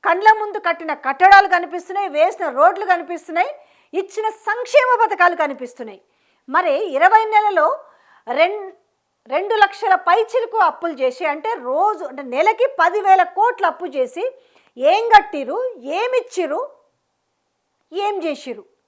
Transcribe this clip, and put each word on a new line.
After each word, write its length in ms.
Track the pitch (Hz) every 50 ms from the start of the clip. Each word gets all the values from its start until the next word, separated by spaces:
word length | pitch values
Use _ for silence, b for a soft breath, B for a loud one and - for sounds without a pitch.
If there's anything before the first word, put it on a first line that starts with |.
| -
కండ్ల 220 | 403 339 370 415 427 427 427
ముందు 180 | 427 415 392
కట్టిన 360 | 415 - 349 330 330 330 320 294
కట్టడాలు 540 | 294 - 262 269 269 359 381 392 392 403
కనిపిస్తున్నాయి, 600 | 392 370 349 349 285 320 349 339 - 370 403 403 370
వేసిన 400 | 277 302 311 381 - - 370 302
రోడ్లు 360 | 247 262 302 359 392 381 403
కనిపిస్తున్నాయి, 600 | 370 359 339 320 277 349 330 - - 320 339 381 554 587 b b b b b b b b
ఇచ్చిన 360 | 359 381 392 - 440 427 440
సంక్షేమ 760 | 440 - - 440 427 480 494 494 - 587 508 508 494 466 453
పథకాలు 300 | - 403 - 349 349 349
కనిపిస్తున్నాయి. 680 | 349 311 285 277 - 254 - - - 240 220 196 190 _ _ _ _ _ _ _ _ _ -
మరి 360 | 262 339 359 330 - 339 440
ఇరవై 400 | 370 269 277 330 381 427 440 440
నెలలో 540 | 427 440 415 427 415 392 339 294 330 554 622 b b b b b b b b b 226
రెం-, 400 | 240 285 330 359 415 427 392 381 - _ _ _ _ _ _ _ _ _ _
రెండు 280 | 226 262 311 392 403 440
లక్షల 400 | 427 403 392 - - 453 403 370
పైచిలకు 640 | 370 370 359 349 440 453 466 - 508 453 466 -
అప్పులు 360 | 453 381 320 - - - 339 311
చేసి, 320 | 247 262 254 247 - 359
అంటే 280 | 311 285 311 285 440 466
రోజు, 520 | 302 247 247 262 302 381 427 427 311 339
అంటే 180 | 269 262 262 277
నెలకి 440 | 254 240 269 330 427 440 453 480 554 - -
పదివేల 440 | 330 349 349 427 392 392 381 381 359
కోట్లు 440 | 359 359 381 427 480 480 - 392
అప్పు 180 | 330 320 - 370
చేసి 520 | 330 262 277 254 247 - 339 427 523 523 b b b b b b b b
ఏం 320 | 240 254 294 359 427 453 466 453
కట్టిరు, 560 | 415 403 415 - 285 269 226 311 453 508 508 453
ఏమిచ్చిరు, 960 | 320 233 277 311 370 453 494 508 494 480 - - 370 349 277 294 349 523 587 - _ _ _ _ _ _ _ _ _ _ _ _ _ _ _ _ _ _ _ _ _ _ _ 311
ఏం 300 | 370 403 415 415 381 330
చేసిరు 500 | 320 285 - - 269 226 208 190 _ _ _ _